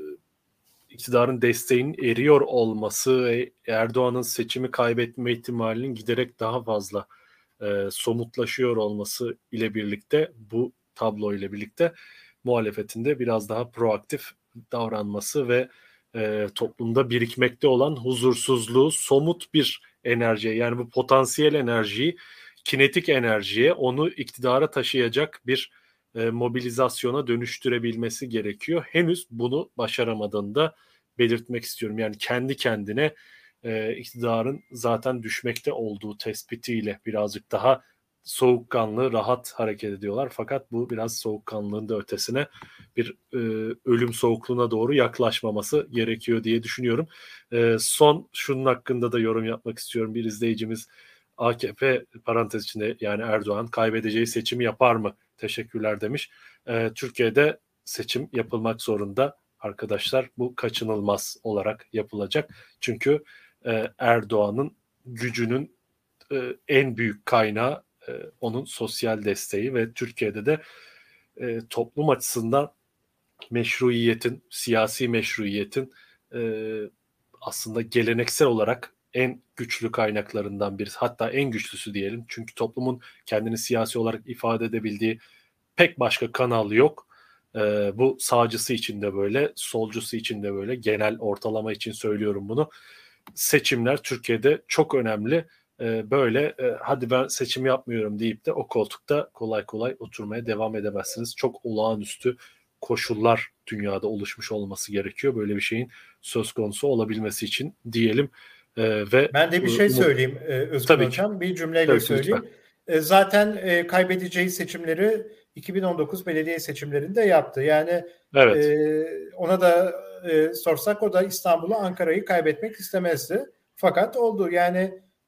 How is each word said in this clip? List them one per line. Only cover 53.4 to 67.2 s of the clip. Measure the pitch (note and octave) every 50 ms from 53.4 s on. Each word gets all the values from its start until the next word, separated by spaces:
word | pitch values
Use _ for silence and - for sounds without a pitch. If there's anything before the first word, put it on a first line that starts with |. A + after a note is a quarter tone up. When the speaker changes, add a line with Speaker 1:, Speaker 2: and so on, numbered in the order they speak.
| G2+ G#2 G2+ G#2+ A#2
Speaker 1:
kaybedeceği | A#2 - A#2 A2+ A2+ A2 A2+ G#2+ A2 G#2+ A2+ A#2
seçimi | A2+ - A#2 A2+ - B2 B2 A#2+
yapar | A2 G#2 - B2+ A#2+ A#2
mı? | A2+ G#2 G2 - _ _ _ _
Teşekkürler." | _ A2+ G#2 - A#2 G#2+ - - A2+ G#2+ G#2+ G#2+ G2+
demiş. | G#2+ G#2+ C#3 C#3+ - - _ _ - - - _ _ -
E, | A#2 A2+ A2+ A2 A2
Türkiye'de | - C3+ A#2+ - - A#2+ A2+ A2+ C#3 D3 D3+ - - _ _ _ _ _
seçim | - - - A2+ - - B2 D3+ -
yapılmak | - A#2+ A2+ - B2 A2+ A2 A2+ A2 A2+
zorunda | - A#2+ G#2+ G2+ G#2 G2+ G2 B2+ C3+ C#3+ - _ _ _ _ _
arkadaşlar. | - G#2 G2+ - A#2 G#2+ G#2 G2 - - C3+ C3 B2+ - _ B2+
Bu | B2 B2+ B2
kaçınılmaz | - - A2+ A2+ - A#2 A2 A2 G#2 G2+ G2+ G2+ G2 - - - -
olarak | - A2+ G#2+ G2+ F#2+ G#2+ G#2+ - - _
yapılacak. | - A2 G#2+ - A2 G#2 G2+ F#2+ - D3+ D3+ - - - - _ _ _
Çünkü, | - B2 G#2+ A2+ - C#3 D3+ D3 - - - - - _ _ _ -
e, | A#2+ A2+ A2 A2 - - -
Erdoğan'ın | B2 A#2 A#2 A#2 G2+ G2+ A#2 G#2 G#2 G#2 G#2+ B2+ C#3+ D#3 - _ _ _ _ _ _
gücünün, | B2+ A#2+ A2+ B2 B2 A2 A#2+ A#2 A2+ B2 C3+ D3 - _ _ _ _ _ _ _ _ _ _ _ -
e, | C#3 C3 B2+ B2 - - _ -
en | C#3+ C3+ C3+ C3 A2+
büyük | G#2+ A#2 G#2+ G#2 -